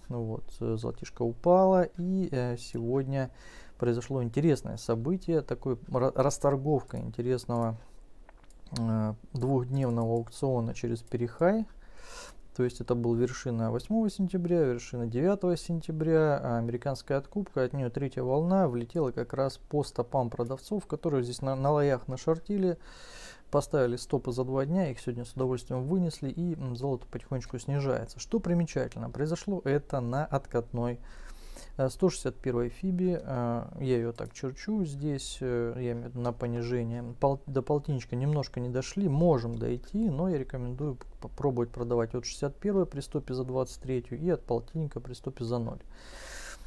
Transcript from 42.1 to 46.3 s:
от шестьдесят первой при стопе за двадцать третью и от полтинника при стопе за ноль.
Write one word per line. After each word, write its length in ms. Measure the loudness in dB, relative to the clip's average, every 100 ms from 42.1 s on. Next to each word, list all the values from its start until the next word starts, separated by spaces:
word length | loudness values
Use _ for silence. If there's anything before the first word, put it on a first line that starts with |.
| -2
от 100 | -6
шестьдесят 300 | -4 -4 -2
первой 300 | 2 2 2
при 160 | -2
стопе 320 | -4 -4 -2
за 100 | -2
двадцать 380 | -2 0 -2 -4
третью 380 | -2 -2 -2 -2
и 100 | 0
от 140 | 0
полтинника 560 | 0 -2 -2 -4 -4 -4
при 140 | -8
стопе 300 | -8 -8 -4
за 140 | -2 0
ноль. 220 | -2 -6 -10 -16 -16 -14 -12